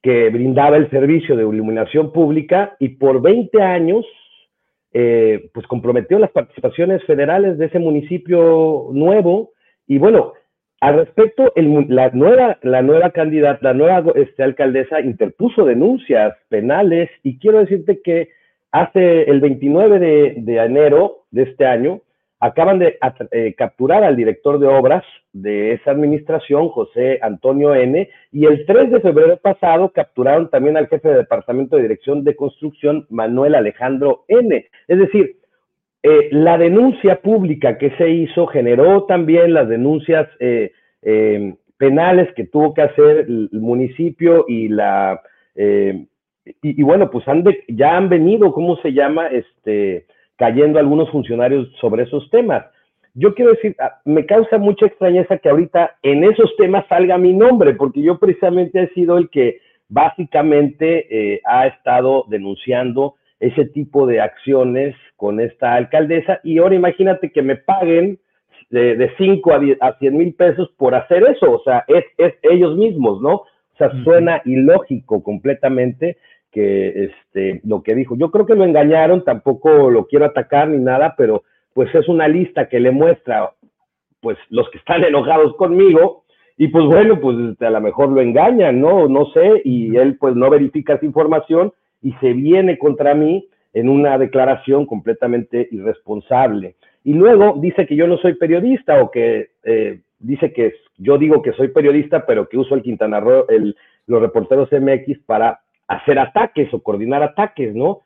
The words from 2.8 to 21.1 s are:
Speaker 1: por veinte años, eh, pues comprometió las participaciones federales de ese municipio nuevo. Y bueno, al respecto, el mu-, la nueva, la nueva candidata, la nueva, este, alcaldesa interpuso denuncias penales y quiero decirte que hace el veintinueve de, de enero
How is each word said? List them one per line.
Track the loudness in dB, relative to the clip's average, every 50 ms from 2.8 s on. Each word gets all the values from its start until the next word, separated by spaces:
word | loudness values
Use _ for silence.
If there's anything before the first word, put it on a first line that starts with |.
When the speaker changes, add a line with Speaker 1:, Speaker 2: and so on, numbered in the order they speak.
| -6 -6
Speaker 1:
por | -6 _ 0 0 0 2
veinte | 2 2 2 2 0 0 0 0
años, | 2 2 0 0 0 0 -2 -2 -4 -8 -18 _ _ _ _ _ _ _ _ _ _ _ _ _ _ _ _
eh, | -2 0 2 2 2 2 2 0 -2 -6 -14 _
pues | -18 -12 -8
comprometió | -8 -6 -4 -2 -2 -2 0 0 0 0
las | 0 0
participaciones | _ -6 -6 _ _ -6 -6 -6 -4 -2 -2 -2 -2 -4 -2
federales | -2 -2 0 0 -2 0 0 0 -2 -2 -4
de | -6
ese | -4 -4 -4
municipio | -2 -2 -2 -4 -4 -6 -10 -10 -4 -2 0 2 4 4 4 2 2 0 -2 -4 -6 -6 -4
nuevo. | -2 0 2 2 2 2 0 -2 -2 -4 -8 _ _ _ _ _ _ _
Y | _ -2 2
bueno, | 2 4 4 2 0 0 -8 _ _ _ _ _ _ _ _ _
al | -2 0 2
respecto, | 2 0 -2 _ 2 2 2 2 0 0 2 2
el | 2 0 2
mu-, | 2 0 0 0
la | 0 0 0 0
nueva, | 2 2 2 4 4 4 2 0 -2 _
la | -4 -2 -2 0
nueva | 2 2 2 2 2 0
candidata, | -2 -2 -4 -2 0 0 0 0 0 0
la | -2 -2 0
nueva, | 2 2 2 2 2 0 0 0
este, | 0 0 -2 _ -4 -4
alcaldesa | -4 -2 -2 -4 -2 -2 -2 -4 -4 -4 -6
interpuso | -4 -6 -4 -4 -6 -6 -4 _ -6 -4 0 0 2
denuncias | 2 2 2 2 0 0 -2 -4 -2 0 0 0 0 -2 _ _ _
penales | -6 -4 -2 -2 -2 0 0 0 0 0 -2 -4 -8 _ _
y | -10 -10 -2
quiero | 0 2 4 4
decirte | 2 2 -2 -4 -2 -4 -4 -4
que | _ -4 -2 -2 -4 _ _ _ _ _ _ _ _ _
hace | -2 -2 -2 0 _ 2 2 4 4 2 2
el | 2 2 2
veintinueve | 2 0 -2 -2 -2 0 0 2 4 4 4 4
de, | 2 2 4 4 2 2 0 -6
de | -8 -4 -2 0
enero | 0 0 2 2 2 4 4 2 2 0